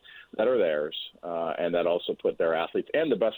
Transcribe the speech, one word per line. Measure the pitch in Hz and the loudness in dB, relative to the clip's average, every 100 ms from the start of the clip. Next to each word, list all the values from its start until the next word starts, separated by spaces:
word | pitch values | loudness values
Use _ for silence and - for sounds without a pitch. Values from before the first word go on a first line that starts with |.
| - - - - | -20 -20 -8 -2
that | 113 | 2
are | 123 | 2
theirs, | 85 76 76 - - - | 2 0 -2 -6 -12 -12
uh, | 87 82 82 - | -8 -4 -4 -2
and | 87 85 | 0 2
that | 85 | 2
also | 87 - | 0 -2
put | 82 95 - | -2 -2 2
their | 85 | 2
athletes | 82 82 95 - | 2 0 -2 -2
and | 147 160 | 0 2
the | 101 | 2
best | 110 | 0